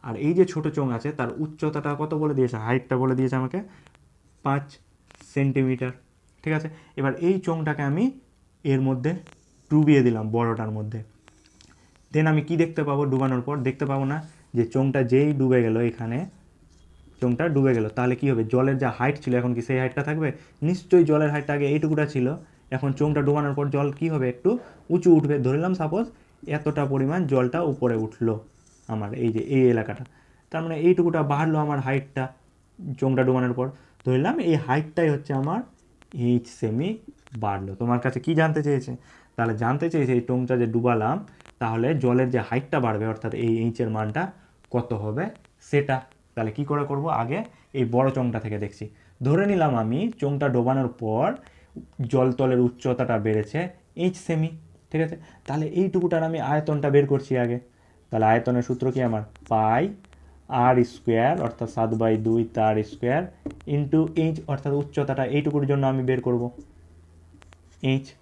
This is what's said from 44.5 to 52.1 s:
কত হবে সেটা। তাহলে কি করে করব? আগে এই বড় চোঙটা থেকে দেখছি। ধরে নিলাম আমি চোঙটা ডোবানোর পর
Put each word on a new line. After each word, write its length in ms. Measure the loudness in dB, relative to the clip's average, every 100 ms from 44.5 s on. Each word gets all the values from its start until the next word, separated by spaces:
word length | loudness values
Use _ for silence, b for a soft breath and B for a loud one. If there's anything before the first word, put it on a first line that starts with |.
| b _
কত 180 | -4 -2 -4
হবে 200 | -4 -4 -6 -10 -20 _ -2
সেটা। 280 | 0 0 -4 -4 _ _
তাহলে 180 | -6 -6 -4
কি 60 | -4
করে 140 | -2 -2
করব? 140 | -4 -2 -2
আগে 180 | -2 -4 -8 B B -4
এই 60 | 0 2
বড় 120 | 2 0
চোঙটা 220 | -2 -2 -4
থেকে 120 | -6
দেখছি। 220 | -6 -10 -16 b b b
ধরে 220 | 0 2 2
নিলাম 200 | 2 2 2
আমি 160 | 0 -2 -2 -2
চোঙটা 260 | -4 0 0 2
ডোবানোর 340 | 2 0 -2 -4
পর 260 | -4 0 0 -2 B B B -20 -18 -8 -2